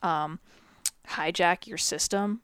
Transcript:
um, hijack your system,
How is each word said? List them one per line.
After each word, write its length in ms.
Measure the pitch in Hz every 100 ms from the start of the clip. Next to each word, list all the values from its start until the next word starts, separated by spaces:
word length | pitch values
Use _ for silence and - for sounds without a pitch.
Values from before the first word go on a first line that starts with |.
um, 360 | 180 160 156 160 - - - - - - -
hijack 580 | - 160 170 175 180 -
your 100 | 165
system, 640 | - 151 - 196 208 220